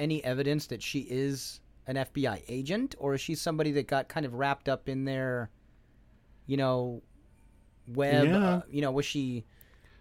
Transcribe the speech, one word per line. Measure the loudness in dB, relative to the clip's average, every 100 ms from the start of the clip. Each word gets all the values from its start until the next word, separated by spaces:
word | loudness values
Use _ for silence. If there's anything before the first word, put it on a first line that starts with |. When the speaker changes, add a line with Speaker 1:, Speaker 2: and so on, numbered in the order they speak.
Speaker 1:
any | -2 -2
evidence | -2 0 0 0 -2
that | -8
she | -6 -6
is | -4 -2 -2 -4 -8 -14 -20 -14 -6
an | -4
F | -4
B | -2 -2
I | -2 -6
agent, | -6 -2 -2 -4 -4
or | -2
is | -2
she | -2
somebody | -4 -2 0 2
that | 0 0
got | 0 -2
kind | -4
of | -4
wrapped | -2 -2 0 -2
up | -2 -2
in | -4
their, | -2 -2 -2 -2 -4 -10 -20 -20 -20 -20 -20 -20 _ -14 -4
you | 0
know, | 2 2 0 -6 -14 -20 -20 -20 -20 -20 -20 -20 -6
web? | 0 4 6 8
Speaker 2:
Yeah. | 6
Speaker 1:
Uh, | 6 4 0
you | 0
know, | 2
was | 2
she | 0 0 -2 -4 -8 -16 -20 -20 -20 -10